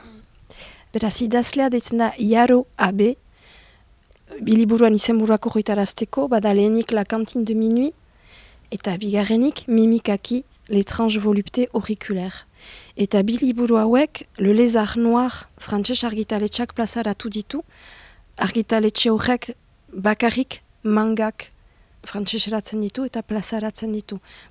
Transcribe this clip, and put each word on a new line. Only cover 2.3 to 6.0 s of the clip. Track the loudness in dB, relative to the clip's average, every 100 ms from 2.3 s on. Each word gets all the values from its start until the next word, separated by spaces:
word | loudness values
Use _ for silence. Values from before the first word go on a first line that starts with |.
| 4 6 4 2 -2
Abe, | 0 2 0 0 _ _ -20 -20 -20 _ _ _ _ _ _ -8
biliburuan | 2 4 4 4 4 4
izenburuak | 2 2 2 2 2
horretarazteko, | -2 0 0 -2 -4